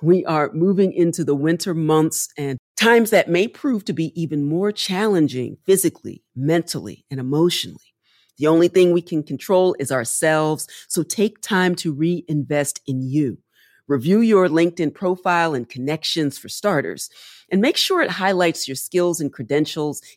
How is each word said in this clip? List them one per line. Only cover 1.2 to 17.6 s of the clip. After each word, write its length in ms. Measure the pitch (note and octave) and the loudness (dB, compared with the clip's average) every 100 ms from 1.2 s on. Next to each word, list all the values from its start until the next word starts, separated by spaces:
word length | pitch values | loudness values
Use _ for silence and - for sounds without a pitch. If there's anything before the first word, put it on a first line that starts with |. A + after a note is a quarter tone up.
the 100 | C#3+ | -2
winter 380 | C#3+ D#3 E3+ G3 | 0 0 0 -2
months 560 | E3 D#3 D#3 D#3+ - - - | -2 2 4 2 -2 -8 -8
and 220 | C#3 B2+ _ - | -8 -8 _ 0
times 320 | A3 A#3 A3 | 4 4 6
that 220 | F#3+ - | 2 4
may 180 | F3 F3 | 2 0
prove 380 | - C#4+ A3 - | -2 -4 -4 -4
to 80 | |
be 180 | D#3 D#3+ F3 | -4 -4 -4
even 260 | E3 D3 C#3+ | -4 -2 -2
more 240 | E3 G#3 | -2 -2
challenging 840 | G#3 - F#3 A3 F#3 D3 B2 A#2+ - | -4 -4 -2 0 2 2 -2 -8 -8
physically, 580 | - F#3+ E3 - G#2 - _ B2 | 2 2 2 -4 -16 -16 _ -6
mentally, 720 | C#3+ E3+ D#3+ - F#2+ - - | 0 0 -2 -10 -10 -16 -12
and 100 | C3+ | -8
emotionally. 760 | B2+ D3 F3 E3+ F2+ - _ _ _ _ _ - | -4 2 2 0 -8 -14 _ _ _ _ _ -2
The 80 | D3 | 2
only 220 | E3 F3 | 4 4
thing 240 | F#3 F3+ | 4 4
we 100 | F3 | 4
can 220 | E3+ D#3+ | 0 -6
control 500 | D3 C3+ - F#3 F#3 - | -4 -10 0 2 2 0
is 100 | C3+ | -2
ourselves, 800 | C3 A2+ - D#3+ D#3 D#3 D#3 - - - | -2 -2 0 2 2 2 -2 -6 -16 -6
so 160 | F3+ | -4
take 380 | D3+ - G#3+ - | -4 0 -2 -2
time 320 | - F#3 F3+ E3+ | -2 2 2 0
to 160 | E3+ | -4
reinvest 880 | C#3 E3 F3 - D3+ C3 D3 C#3+ - - | -2 0 -2 -2 -4 -2 -2 -2 -6 -6
in 160 | C3 | -6
you. 360 | C3 D3 C3+ E2 _ _ _ _ - | -2 -2 -2 -4 _ _ _ _ -4
Review 320 | C#3 D3+ G#3 | -2 2 2
your 280 | A3+ G3+ F3+ | 4 4 4
LinkedIn 460 | D#3+ F3 F3 D3+ | 2 0 0 -4
profile 600 | - F#3 F#3 F#3 F3 E3 | -2 -4 -2 0 0 0
and 140 | C3+ A#2 | -2 -6
connections 680 | B2 C3+ D#3 - E3 D3 - | -8 -6 -6 -4 -2 -4 -4
for 100 | - | -14
starters, 600 | - G#3 D3+ F2 D#2 - - - - - | -4 -2 0 -2 -8 -12 -16 -20 -20 -4
and 100 | G3 | 0